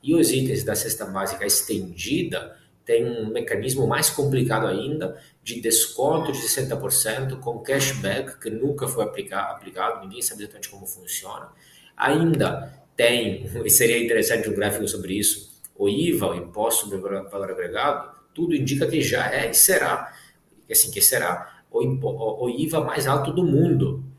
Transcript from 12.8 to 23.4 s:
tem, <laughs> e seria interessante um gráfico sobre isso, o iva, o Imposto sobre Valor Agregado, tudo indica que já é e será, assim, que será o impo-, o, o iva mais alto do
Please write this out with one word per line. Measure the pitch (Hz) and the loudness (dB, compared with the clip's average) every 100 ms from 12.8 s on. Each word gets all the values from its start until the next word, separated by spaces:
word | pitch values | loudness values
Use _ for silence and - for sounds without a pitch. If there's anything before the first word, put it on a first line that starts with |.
| _ - | _ 2
tem, | 120 120 107 98 98 | 4 4 0 -4 -8
<laughs> | - - | -6 2
e | |
seria | - 117 117 | 4 6 4
interessante | 117 113 107 117 110 | 2 2 2 0 0
um | |
gráfico | 98 101 110 101 | 0 0 0 -2
sobre | 101 90 101 | -4 -4 0
isso, | 101 - - - - - | 0 0 -8 -20 -20 0
o | 101 | 2
iva, | 101 170 - 92 | 2 2 2 0
o | 87 | -2
Imposto | 87 101 113 113 110 | -8 -2 0 0 -2
sobre | 95 | -6
Valor | 98 98 95 101 95 | -4 -6 -6 -8 -6
Agregado, | 92 87 98 143 139 - - _ | -6 -4 0 0 -2 -6 -18 _
tudo | - 165 151 | -4 0 0
indica | 131 139 156 | 0 0 0
que | 160 | 0
já | 117 120 107 | 0 0 0
é | 131 226 | -2 0
e | |
será, | - - 180 - 95 - - - _ _ _ _ | 4 6 6 2 -2 -4 -14 -20 _ _ _ _
assim, | 110 - | 2 2
que | 101 | 4
será | - 123 85 87 - - _ | 2 4 0 -2 -6 -18 _
o | 113 | 0
impo-, | 127 131 113 | 2 0 -2
o, | 113 113 - 120 | -2 -4 -2 -2
o | |
iva | 135 156 156 | 0 0 0
mais | 127 147 - | 0 -2 0
alto | 160 - | 0 0
do | 180 | 2